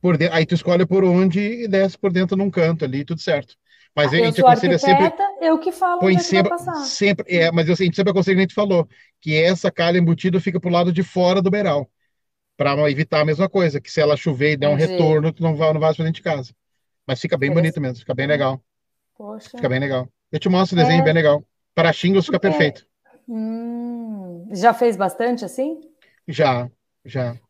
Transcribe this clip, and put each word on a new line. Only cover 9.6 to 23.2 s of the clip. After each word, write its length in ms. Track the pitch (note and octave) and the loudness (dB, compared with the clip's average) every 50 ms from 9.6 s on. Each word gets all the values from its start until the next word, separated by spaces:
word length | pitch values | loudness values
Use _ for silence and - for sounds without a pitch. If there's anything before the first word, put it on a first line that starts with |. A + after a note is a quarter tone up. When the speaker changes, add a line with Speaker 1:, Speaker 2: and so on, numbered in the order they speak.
| - F#3+ | -2 -4
Speaker 1:
calha 280 | - - E3+ E3+ E3+ F3+ | -2 0 0 2 2 2
embutida 420 | F3 E3 E3+ - - F#3 F3 F#3+ | 2 2 2 0 0 -2 -2 0
fica 200 | E3 G3 E3+ F3 | -2 -2 -4 -4
pro 100 | - F3+ | -4 0
lado 220 | F3 F3 F3 F3+ F3 | 0 0 2 0 0
de 100 | D#3+ F#3+ | -2 -4
fora 400 | - - F#3 F3+ F3 F#3 G3 F3+ | -4 -2 0 2 2 2 2 2
do 80 | G3 | 0
beiral, 400 | F#3+ G#3 G3+ F#3+ D3 D3 C3+ - _ _ _ _ _ _ _ _ _ _ _ _ _ | 0 0 0 0 -2 -2 -4 -6 _ _ _ _ _ _ _ _ _ _ _ _ _
pra 180 | _ C#3 C#3 C#3+ C#3+ D3+ D3 | _ -2 -2 0 2 0 0
evitar 320 | C#3 C3+ D#3 - - D3+ D3+ | 0 0 -2 -2 0 0 0
a 40 | |
mesma 220 | D#3 D#3 D3 G3 F#3+ | 0 0 0 -2 -2
coisa, 320 | - G3+ F3+ D#3+ C#3 C#3+ | 0 0 0 0 -2 -4
que 100 | - - - | -8 -6 -2
se 80 | - | 0
ela 160 | D3+ D3 D3 | 2 2 2
chover 360 | C#3 - E3+ D3 B2 C#3+ D3+ D3+ | 0 0 -4 -2 0 0 0 0
e 40 | C#3 | 0
der 100 | C#3 D3 | 0 0
um 60 | D3 | 2
Speaker 2:
Entendi. 20 | |
Speaker 1:
retorno, 560 | C#3 D#3+ D#3+ F#3 F3+ E3+ D#3 D#3 D#3 D3+ D#3+ D#3+ | 2 0 0 0 0 2 2 2 2 2 0 -2
tu 100 | _ E3 | _ -2
não 140 | E3 D#3 | -2 0
vai, 160 | D3 D#3+ D#3 D#3 | 0 0 0 0
não 60 | D#3 | 2
vai 140 | D3+ D#3+ D#3 | 0 0 0
pra 100 | - D#3+ | 0 -2
dentro 120 | D#3+ D#3+ - | -4 -4 -4
de 40 | - | -4
casa. 320 | F3+ D#3+ C#3+ B2+ - _ _ _ _ _ _ _ _ _ _ _ | -6 -6 -6 -6 -12 _ _ _ _ _ _ _ _ _ _ _
Mas 140 | - C3 B2 | -8 -8 -6
fica 180 | - D#3+ - B2+ | -4 -4 -2 0
bem 140 | - C#3 C#3+ | 0 0 2
bonito 280 | E3 E3+ D#3+ D#3+ E3 | 2 2 0 -2 -4
Speaker 2:
Interessante. 20 | D3 | -6
Speaker 1:
mesmo, 160 | C3 B2 A#2 | -6 -6 -10
fica 140 | - - C#3 | -8 -8 -4
bem 120 | B2 C3+ C#3+ | -4 0 0
legal. 340 | D3+ C#3+ C#3+ C3 C3+ C3+ _ _ _ _ _ _ _ _ _ _ _ | 0 0 0 -2 -2 -4 _ _ _ _ _ _ _ _ _ _ _
Speaker 2:
Poxa. 440 | _ G#3+ G3+ G#3+ A3 - - - A#3+ | _ -18 -16 -16 -16 -18 -18 -12 -6
Speaker 1:
Fica 80 | - B2+ | -4 -2
bem 120 | B2+ C3 | -2 -2
legal. 280 | C#3 C#3 C3+ B2+ B2+ - _ _ _ _ - | -2 -2 -4 -4 -6 -8 _ _ _ _ -8
Eu 80 | D3+ | -4
te 80 | - F#3+ | -2 0
mostro 280 | F#3 F3+ F#3+ F3 F#3 | 2 2 2 2 2
o 40 | F3 | 2
desenho, 220 | D#3+ D3 D#3+ E3+ E3 | 2 4 4 4 4
Speaker 2:
É. 20 | |
Speaker 1:
bem 100 | D#3 D#3 | 4 4
legal. 320 | E3 D#3+ D3+ C#3+ D3 - _ _ _ _ _ _ | 4 4 4 2 2 0 _ _ _ _ _ _
Para 180 | - E3 E3+ D#3 | 2 2 2 2
shingles 340 | - - F3 G3 G3 F3 | 2 0 2 2 2 2
fica 140 | - C4 - | 2 -2 0
Speaker 2:
Porque 0 | |
Speaker 1:
perfeito. 460 | - G3 D#3 D3+ - D3 - - _ _ _ _ _ _ _ - | 0 0 2 2 2 0 0 -6 _ _ _ _ _ _ _ -20